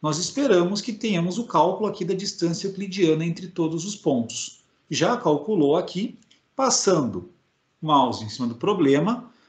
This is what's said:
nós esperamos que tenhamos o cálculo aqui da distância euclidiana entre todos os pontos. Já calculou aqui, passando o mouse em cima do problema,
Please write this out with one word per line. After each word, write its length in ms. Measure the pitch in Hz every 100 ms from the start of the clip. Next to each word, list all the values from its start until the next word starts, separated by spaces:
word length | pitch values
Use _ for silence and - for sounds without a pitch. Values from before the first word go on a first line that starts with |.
nós 160 | 151 151
esperamos 640 | 180 - 277 185 175 208
que 120 | -
tenhamos 460 | 208 226 175 170 185
o 80 | 233
cálculo 420 | 165 165 - 208
aqui 160 | 196
da 100 | 175
distância 540 | 180 190 - 165 165 196
euclidiana 580 | 190 196 185 165 156 170
entre 220 | 165 -
todos 360 | - 160 165
os 120 | 190 -
pontos. 640 | 156 127 113 - - - _ _ -
Já 280 | 147 160 240
calculou 600 | 170 147 - 208 143 165
aqui, 400 | - 175 220 - _ _ _
passando 800 | - 262 - - 170 120 95 - _ _ _ _ _
o 40 | 156
mouse 360 | 147 123 104
em 40 | 107
cima 180 | - 120
do 80 |
problema, 800 | 113 - 196 139 139 180 240 - _